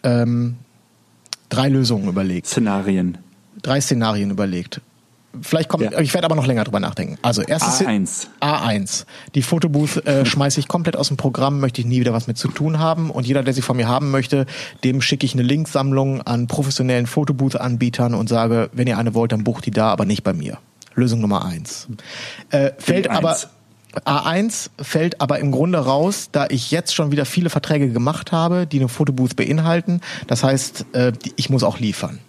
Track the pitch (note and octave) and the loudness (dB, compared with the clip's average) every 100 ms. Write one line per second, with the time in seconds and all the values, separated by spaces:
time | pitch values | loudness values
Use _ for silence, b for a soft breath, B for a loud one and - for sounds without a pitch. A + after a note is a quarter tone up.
0 | B2+ A#2+ A#2+ A#2+ A#2+ A#2+ - _ _ _ | 2 2 2 2 0 -4 -14 _ _ _
1 | _ _ _ - _ B2 C#3 C3+ A#2+ A2 | _ _ _ -16 _ 0 4 4 4 2
2 | G2 F#2 F#2+ F2+ - - A2 G2 G2 F#2+ | 0 0 0 -2 -2 0 0 0 0 2
3 | F2+ F2 - _ _ - - C3+ C3+ B2 | 0 -4 -16 _ _ -12 -2 -2 0 0
4 | A2+ G#2 G2+ G2 G2 F2+ F2+ - _ _ | 2 0 -2 -2 -2 -2 -6 -14 _ _
5 | _ _ _ C3 - D#3+ D#3+ E3+ A2 - | _ _ _ -16 -2 -2 0 0 0 0
6 | D3 F#3 E3 D#3 B2+ A#2+ G#2+ G#2 F2 - | 0 0 2 2 2 0 0 -2 -2 -4
7 | D#2+ - A#2+ G#2+ - D#3 - - F#3+ G#2+ | -8 -2 -2 0 0 0 0 0 2 2
8 | F#2 - - - C#3+ D3+ A#2 G#2 G2 - | 0 -4 -10 -4 -2 0 0 -2 -2 -6
9 | - B B C#3 B2 E3+ E3 D3 D3+ - | -8 B B -2 0 0 2 2 0 -2
10 | - C#3 A#2+ D3 C#3 D3 C#3 F3 E3 - | 0 2 2 2 2 0 0 -2 0 0
11 | C#3+ C#3 C#3 A#2+ C3+ C#3+ C3+ B2 A#2+ B2+ | -2 0 -2 0 0 2 0 0 0 2
12 | A#2+ A2+ A#2+ A2+ - - D3+ D#3 D#3+ E3 | 2 0 -2 -4 -4 -2 -2 2 0 0
13 | D#3+ - A#2+ C#3 C3 C3 - B2+ A#2 B2+ | -2 -2 0 0 2 -2 0 0 2 0
14 | C#3+ C3+ B2 C#3+ C3+ B B B B2+ C3 | 2 0 2 0 0 B B B 0 2
15 | B2 C#3 C3 C3+ A#2+ D3 D#3 C#3+ C3+ C3+ | 0 0 0 2 2 2 0 0 2 2
16 | C3+ C3+ - A#2+ A#2+ - C#3 - B2+ B2 | 2 -2 -2 -2 0 -2 -2 0 2 2
17 | A#2+ - D3 C3 C3+ - B2+ A#2 A#2+ A#2+ | 2 0 0 2 0 0 -2 0 0 0
18 | A#2+ A2 A2 A#2 A2+ A#2 - B2+ B2 G#2+ | 0 0 0 2 2 2 0 0 0 2
19 | A#2 A2+ A#2 A2 G#2+ A2 - G#2 A2 G2+ | 0 2 2 0 0 -2 -2 2 2 2
20 | G2 G2+ G2 E2+ - - _ _ - - | 0 0 0 -2 -6 -10 _ _ -6 0
21 | B2 A#2 G#2 G2 F#2 E2 - - - G#2+ | 2 2 2 0 -2 -6 -10 -14 -12 -14
22 | B B B B - D3 C#3 - - F3+ | B B B B -2 0 0 -2 0 0
23 | - E3+ D#3+ D#3+ - _ _ _ _ - | 0 0 0 -2 -6 _ _ _ _ -8
24 | - C#3+ - F3 A3 - - - C#3 D#3 | -2 0 0 0 -2 -4 -12 -14 -4 0
25 | E3+ - C3 C#3+ C#3+ C3 E3+ E3+ B2+ C#3 | 0 0 0 0 2 2 2 2 2 2
26 | F3 G3+ - C#3+ C#3 B2 - D#3+ - - | 2 -2 -2 -2 0 -2 -2 -2 -2 -2
27 | D3+ C#3+ C#3 - E3+ D3 - D3+ C#3 A#2 | 0 0 0 0 0 -2 0 2 2 2
28 | B2 D#3 - E3 E3 F3+ E3+ C#3+ B2+ - | 0 -2 -2 0 2 0 0 0 0 2
29 | D3 C3 B2+ - - D#3 D#3+ E3+ E3+ F3 | 0 2 0 0 0 2 2 2 2 -2
30 | B B - A#2 C3+ C3+ - - - B2 | B B -4 0 2 2 -2 -10 -6 0
31 | B2 A#2 - - - C3+ F2+ - A2 - | 0 0 -8 -6 0 2 2 0 -4 -2
32 | E2+ - | -6 -8